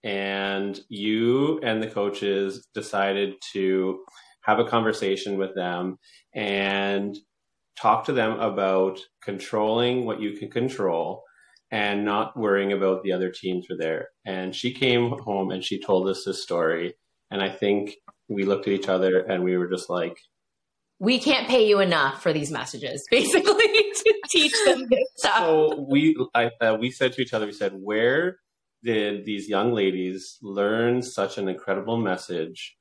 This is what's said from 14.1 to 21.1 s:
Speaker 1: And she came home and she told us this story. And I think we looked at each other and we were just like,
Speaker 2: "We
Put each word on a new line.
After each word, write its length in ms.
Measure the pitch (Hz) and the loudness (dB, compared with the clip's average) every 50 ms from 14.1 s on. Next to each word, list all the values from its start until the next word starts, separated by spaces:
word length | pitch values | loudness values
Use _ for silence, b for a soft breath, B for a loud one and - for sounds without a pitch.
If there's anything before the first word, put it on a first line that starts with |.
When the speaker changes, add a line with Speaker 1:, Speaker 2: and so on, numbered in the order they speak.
| _ _ _ | _ _ _
Speaker 1:
And 320 | 101 95 92 92 92 92 | -8 -8 -6 -6 -6 -8
she 160 | - - 123 | -4 -6 -6
came 380 | 123 - 139 127 120 120 120 120 | -2 0 0 2 2 2 2 0
home 400 | 117 - - 107 101 98 95 95 | -2 -6 -6 -4 -2 -2 -2 -2
and 160 | 92 92 - | -4 -6 -6
she 160 | - 104 95 | -6 -6 -6
told 260 | - - 98 92 90 95 | 0 2 2 2 2 0
us 160 | 95 - - | -2 -4 -4
this 200 | 98 92 - - | -6 -6 -6 -6
story. 500 | - 90 85 85 80 82 82 87 90 - _ _ _ _ _ _ _ | -4 -2 0 2 0 0 0 -4 -6 -8 _ _ _ _ _ _ _
And 100 | 98 98 | -4 -2
I 80 | 98 95 | -2 -2
think 460 | 98 - - 101 101 101 101 101 - _ _ - _ _ _ _ | -2 -2 0 2 2 2 0 -4 -10 _ _ -20 _ _ _ _
we 160 | 107 101 98 | -4 -2 0
looked 240 | 98 98 - - 101 | 0 0 0 0 0
at 60 | 98 | 0
each 140 | 95 - - | 0 0 0
other 340 | 92 92 92 95 92 92 | 0 2 4 4 4 2
and 220 | 92 - 98 90 90 | 2 0 -2 0 0
we 140 | 92 90 90 | 0 0 0
were 100 | 90 87 | 0 0
just 220 | 92 90 - - | -2 -4 -4 -4
like, 260 | 90 90 85 85 85 - _ _ _ _ _ _ _ _ _ _ _ _ _ _ _ _ | -4 -4 -4 -4 -6 -12 _ _ _ _ _ _ _ _ _ _ _ _ _ _ _ _
Speaker 2:
"We 180 | 185 208 | 0 0